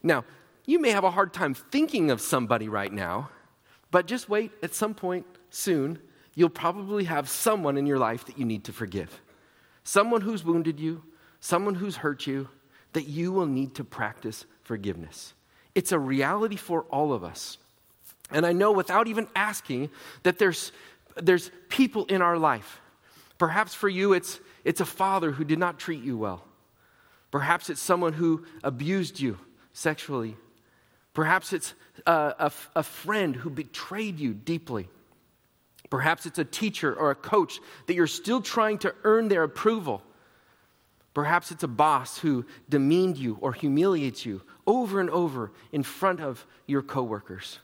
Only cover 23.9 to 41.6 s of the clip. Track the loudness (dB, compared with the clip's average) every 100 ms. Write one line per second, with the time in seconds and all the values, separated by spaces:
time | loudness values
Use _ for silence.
23.9 | 2 4 4 2 -14 -18 -4 -4 -2 -4
24.9 | 0 0 2 0 -2 -2 0 0 -2 -8
25.9 | -6 -4 -4 -4 -6 -14 _ _ _ _
26.9 | _ _ _ _ -2 2 0 0 -8 0
27.9 | 2 2 2 0 0 -6 -8 -6 -4 -2
28.9 | -2 -2 -2 -4 -4 -14 _ _ -4 -2
29.9 | -2 -6 -6 -6 -10 _ _ _ _ _
30.9 | _ _ 0 4 2 2 -6 -6 -14 -20
31.9 | -2 4 4 4 2 -2 -2 -4 -2 -2
32.9 | -8 -4 0 0 -2 -6 -8 -10 -10 -10
33.9 | -6 -6 -4 -4 -4 -4 -6 -4 -6 -6
34.9 | _ _ _ _ _ _ _ _ -20 -6
35.9 | 0 2 0 -4 -4 -4 -2 -2 0 -2
36.9 | 2 0 0 2 2 2 -4 -18 -14 -2
37.9 | 2 2 2 0 0 0 0 0 0 -4
38.9 | 0 4 4 4 2 2 2 2 2 -2
39.9 | -6 -8 _ _ _ _ _ _ _ _
40.9 | _ _ -4 2 0 0 -6